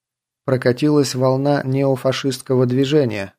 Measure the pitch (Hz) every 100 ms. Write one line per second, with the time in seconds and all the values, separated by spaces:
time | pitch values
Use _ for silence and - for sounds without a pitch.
0 | _ _ _ _ - 127 131 123 151 151
1 | 127 127 131 131 139 143 131 135 139 131
2 | 135 127 139 131 - 127 127 123 135 156
3 | 127 104 98